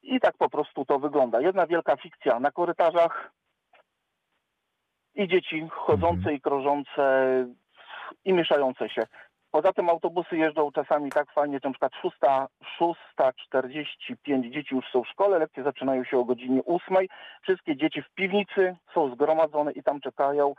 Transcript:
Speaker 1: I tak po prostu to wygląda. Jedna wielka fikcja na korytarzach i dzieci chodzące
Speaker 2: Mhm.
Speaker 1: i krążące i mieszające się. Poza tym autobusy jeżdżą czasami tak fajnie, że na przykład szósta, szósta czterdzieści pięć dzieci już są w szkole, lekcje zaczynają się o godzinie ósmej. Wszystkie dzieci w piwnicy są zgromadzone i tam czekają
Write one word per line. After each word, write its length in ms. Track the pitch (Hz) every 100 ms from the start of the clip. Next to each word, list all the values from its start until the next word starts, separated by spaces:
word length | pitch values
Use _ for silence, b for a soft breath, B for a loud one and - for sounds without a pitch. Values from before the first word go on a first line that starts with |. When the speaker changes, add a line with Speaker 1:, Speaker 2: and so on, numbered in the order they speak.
Speaker 1:
I 180 | - 254
tak 160 | - -
po 120 | 156
prostu 340 | 147 151 -
to 140 | 135 143
wygląda. 420 | 143 143 123 113
Jedna 260 | 160 190 160
wielka 300 | 170 156 143
fikcja 440 | 175 _ 147 120
na 100 | -
korytarzach 800 | - 175 165 170 170 170 - - _ _ _ _ _ _ _ _ _ _ _ _ _ _ _ _ _ _
i 140 | - 190
dzieci 400 | 180 - 160 160
chodzące 460 | - - 156 170 175
Speaker 2:
Mhm. 200 | - 143
Speaker 1:
i 40 |
krążące 880 | 151 143 135 143 135 - 139 131 131 127 127 123 _ B B B B -
i 80 | 196
mieszające 560 | 185 165 151 131 127 110
się. 140 | - - B B _ _
Poza 220 | 156 170
tym 160 | 190 180
autobusy 480 | 170 175 170 170 170
jeżdżą 360 | 156 151 147
czasami 380 | 151 143 151 143
tak 220 | 147 143
fajnie, 260 | - 147 135
że 60 | 139
na 40 |
przykład 200 | 131 135 -
szósta, 440 | 180 - 151 135 135 _ - -
szósta 540 | 170 170 - - 135
czterdzieści 840 | - - 135 127 147 147 - - 120
pięć 320 | - 135 117
dzieci 200 | 143 139
już 100 | 131 -
są 100 | 127
w 60 | 113
szkole, 300 | - 196 185
lekcje 240 | 156 -
zaczynają 420 | 135 131 135 131
się 140 | 123 131
o 60 |
godzinie 380 | 120 120 127 131
ósmej. 460 | - 170 - 185 190 B B B
Wszystkie 340 | - 185 - 139
dzieci 260 | 156 151
w 120 | -
piwnicy 640 | - 190 202 196 - 185 175 _
są 200 | - 143
zgromadzone 580 | 123 147 160 160 147 147
i 100 | 143
tam 180 | 147 143
czekają 540 | 135 - 139 147 143